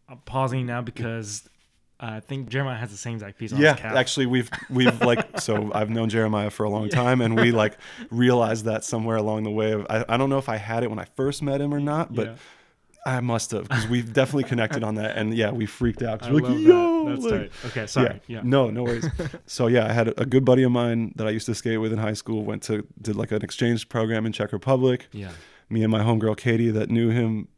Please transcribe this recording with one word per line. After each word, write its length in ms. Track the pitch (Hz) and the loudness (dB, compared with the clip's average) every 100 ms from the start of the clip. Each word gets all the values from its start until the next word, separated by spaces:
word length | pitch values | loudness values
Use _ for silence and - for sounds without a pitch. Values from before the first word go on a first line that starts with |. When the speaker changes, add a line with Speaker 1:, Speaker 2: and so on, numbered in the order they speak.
| _ 127 | _ -20
Speaker 1:
pausing 400 | - 135 131 131 | -8 -2 -2 -2
now 160 | 123 120 | -4 -6
because 680 | 113 - 120 113 104 104 - _ _ _ _ - | -8 -8 -6 -6 -8 -12 -14 _ _ _ _ -16
I 220 | 117 110 | -12 -12
think 280 | - 139 117 | -10 -10 -6
Jeremiah 260 | 127 139 117 | -4 -4 -4
has 120 | 120 | -8
the 40 | 101 | -10
same 180 | 120 | -8
exact 220 | 113 101 - | -8 -10 -10
piece 140 | 110 | -6
on 80 | 131 | 4
Speaker 2:
Yeah, 120 | 151 | 4
Speaker 1:
his 80 | 135 | 4
calf. 160 | 110 131 | 0 0
Speaker 2:
actually, 300 | 127 - 127 | 0 0 0
we've, 220 | 127 117 - - | 0 -2 -8 -4
we've, 300 | 127 127 117 | 4 4 4
like, 400 | 120 120 - - | 4 4 0 -6
Speaker 1:
<laughs> 0 | |
Speaker 2:
so 320 | - 107 107 | -2 -2 0
I've 160 | 98 107 | -2 -2
known 180 | 113 113 | 0 0
Jeremiah 420 | 113 110 107 104 | 2 2 0 -2
for 140 | - | -2
a 60 | 107 | -2
long 140 | 104 | -2
Speaker 1:
Yeah. 60 | 107 | -2
Speaker 2:
time, 260 | 127 123 127 | 0 2 2
and 140 | 117 | 2
we, 160 | 113 117 | 4 4
like, 280 | 113 107 - - - - | 4 2 0 -20 -16 -8
realized 540 | 117 123 123 113 113 110 | 2 4 4 4 0 -2
that 180 | 110 | -4
somewhere 320 | - 113 113 113 | -4 -4 -2 0
along 260 | 107 107 | 0 -2
the 80 | 107 | -2
way. 220 | 107 107 | 0 0
Of, 140 | 107 101 | 0 -2
I, 140 | 113 113 | -4 -2
I 80 | 120 | -2
don't 140 | 135 | 0
know 80 | 139 | -2
if 100 | 131 | -2
I 80 | 110 | -6
had 280 | 104 113 | -6 -4
it 60 | 120 | -4
when 100 | 107 | -6
I 60 | 90 - | -10 -4
first 260 | 135 143 | -4 -4
met 180 | 143 139 | -4 -2
him 140 | 143 | -2
or 60 | 143 | -2
not, 340 | 143 151 165 | -2 -2 -4
but 120 | 117 110 | -4 -6
Speaker 1:
Yeah. 60 | 117 - - _ _ _ _ | -8 -20 -20 _ _ _ _
Speaker 2:
I 140 | - 127 | -4 -2
must 300 | 123 117 - | 0 -2 -2
have, 180 | 107 - | -6 -2
'cause 200 | 127 110 | -2 0
we've 240 | 123 117 | -2 0
definitely 320 | 113 131 139 | 2 2 2
connected 400 | 131 120 107 120 | 0 0 0 -2
on 100 | 110 | -2
that. 220 | 107 107 - | -2 -4 -2
And 180 | 107 | -2
yeah, 160 | 117 104 | 2 0
we 160 | 113 107 | 0 -4
freaked 360 | - 120 - | 0 -2 0
out 160 | 117 110 | -4 -6
'cause 80 | 120 | 0
Speaker 1:
I 40 | |
Speaker 2:
we're 80 | 147 | 2
like, 80 | 151 | 2
Speaker 1:
love 80 | 302 | 4
that. 60 | 311 | 8
Speaker 2:
"Yo!" 400 | 349 339 330 302 | 8 6 2 0
Speaker 1:
That's 160 | 285 | -2
Speaker 2:
like, 80 | 233 | -2
Speaker 1:
tight. 180 | 208 - - 123 | -2 -4 -10 -8
Okay, 200 | 123 107 | -8 -4
sorry. 320 | 143 123 98 - | 0 0 0 -10
Speaker 2:
yeah. 80 | 113 | -6
Speaker 1:
Yeah. 40 | |
Speaker 2:
No, 260 | 123 139 120 | 2 2 2
no 140 | 110 | 0
worries. 240 | 120 120 147 - 165 | -2 -2 -4 -4 -8
Speaker 1:
<laughs> 180 | - - | -10 -12
Speaker 2:
So 200 | - 117 | -2 4
yeah, 220 | 120 110 | 4 4
I 40 | |
had 140 | 117 113 | 2 0
a, 120 | - | 0
a 20 | 127 | 2
good 180 | 127 | 4
buddy 180 | 127 127 | 6 6
of 80 | 127 | 6
mine 420 | 123 120 117 113 - | 4 2 0 -2 -2
that 100 | 110 | -2
I 40 | |
used 160 | 110 113 | -2 -2
to 80 | |
skate 260 | 110 117 110 | -4 -2 -2
with 120 | 110 | 0
in 60 | 110 | -2
high 140 | 110 | -2
school, 320 | 107 - 110 | -4 -4 -6
went 180 | 104 107 | -4 -6
to, 220 | - 107 - - | -4 -4 -4 -10
did, 160 | 110 104 | -4 -4
like, 160 | 110 | -2
an 100 | 107 | -4
exchange 460 | 101 - 120 113 - | -4 0 2 2 -2
program 360 | 120 110 113 | -2 0 0
in 60 | 110 | -2
Czech 200 | 107 104 | -2 -4
Republic. 560 | 101 131 131 127 127 - | -4 0 2 4 2 -4
Speaker 1:
Yeah. 200 | 107 95 85 - - - | -14 -12 -14 -20 -20 -4
Speaker 2:
Me 140 | 110 | 0
and 80 | 110 | 2
my 100 | 107 | 4
homegirl 320 | 107 113 110 107 | 4 2 2 0
Katie 340 | 123 113 117 | 0 2 2
that 200 | 107 104 | 0 0
knew 200 | 117 117 | 2 2
him 380 | 117 113 110 - | 2 0 -2 -8